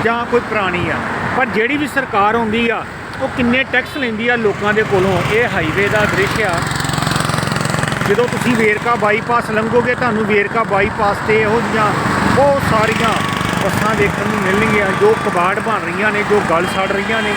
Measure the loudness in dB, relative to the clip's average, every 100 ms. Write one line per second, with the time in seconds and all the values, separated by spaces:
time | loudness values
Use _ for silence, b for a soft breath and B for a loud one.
0 | -4 -6 -2 -2 -2 -4 -2 -2 -4 -4
1 | -6 -6 -4 -2 0 0 0 0 -2 -4
2 | -2 0 2 2 0 0 0 -2 -6 -10
3 | -12 -6 -6 -2 0 2 0 -2 -2 -4
4 | -4 -2 0 2 0 0 0 0 2 2
5 | 2 2 2 2 2 0 -2 0 2 2
6 | 0 0 0 0 0 -2 -4 -4 -4 -2
7 | -2 -2 -2 -2 -2 -2 -2 -2 -2 -2
8 | 0 2 0 0 0 2 2 0 0 0
9 | 2 0 0 -2 0 -2 2 2 2 0
10 | 0 0 2 2 2 0 0 2 0 0
11 | 0 0 0 2 2 0 0 0 0 0
12 | 0 0 2 4 4 4 2 2 2 0
13 | 0 0 -2 -4 -2 -2 -2 0 0 2
14 | 0 0 -2 -2 0 2 2 2 0 2
15 | 4 4 0 0 0 0 -2 -2 -2 -2
16 | 0 0 2 2 2 0 0 -2 -2 -2
17 | -2 -2 -2